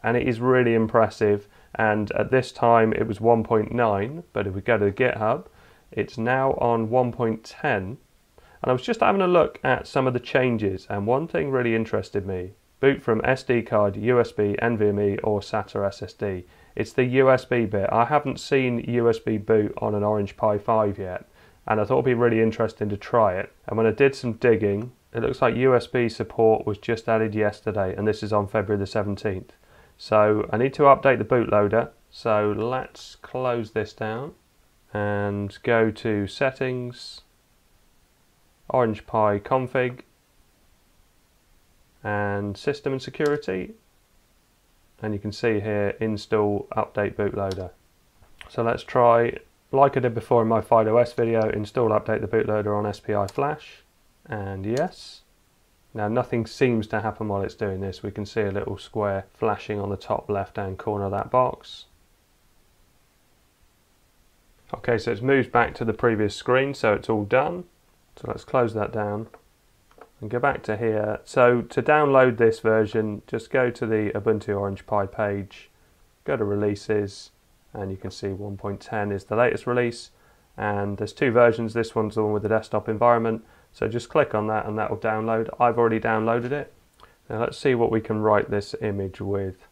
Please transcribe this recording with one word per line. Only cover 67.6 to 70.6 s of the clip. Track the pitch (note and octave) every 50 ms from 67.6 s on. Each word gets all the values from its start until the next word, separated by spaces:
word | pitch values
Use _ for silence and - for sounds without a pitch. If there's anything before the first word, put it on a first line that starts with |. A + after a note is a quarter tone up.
| F3+ _ _ _ _ _ _ _ _ _ _
So | - - -
let's | - - -
close | - - C3 A#2+ A2+ G#2
that | A2 G#2 -
down | - G#2+ G#2 G#2 G#2 G#2 A2+ - - - _ _ _ _ _ _ _ _ _ _ _ - - _ _ _
and | G#2+ G#2+
go | A#2 A#2+
back | C3+ C#3+ C3+ -